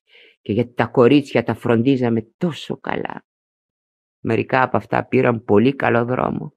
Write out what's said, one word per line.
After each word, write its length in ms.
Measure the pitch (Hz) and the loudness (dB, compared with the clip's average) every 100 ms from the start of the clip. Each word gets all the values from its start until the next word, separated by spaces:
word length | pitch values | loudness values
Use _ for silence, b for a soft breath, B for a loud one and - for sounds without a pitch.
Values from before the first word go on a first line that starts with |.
| b b b b | b b b b
Και 120 | - | -4
γιατί 200 | 101 - | -2 -2
τα 120 | - 117 | -2 0
κορίτσια 580 | - 120 147 143 127 | 4 4 4 2 -2
τα 100 | 113 | -2
φροντίζαμε 760 | 110 117 113 127 131 120 113 110 _ | -4 0 0 2 0 0 -2 -4 _
τόσο 400 | 180 139 - - | -6 -6 -10 -10
καλά. 480 | - - - - - _ _ _ _ _ _ _ _ _ | -8 -8 -8 -12 -20 _ _ _ _ _ _ _ _ _
Μερικά 420 | - 113 110 131 | -4 -2 0 0
από 160 | 127 110 | 0 -2
αυτά 280 | - 123 113 | -2 -4 0
πήραν 380 | 123 127 117 | 0 2 0
πολύ 320 | - 104 123 139 | 2 4 4 2
καλό 300 | 127 117 120 | 0 0 0
δρόμο. 500 | 127 - - 151 | -2 -2 -4 -10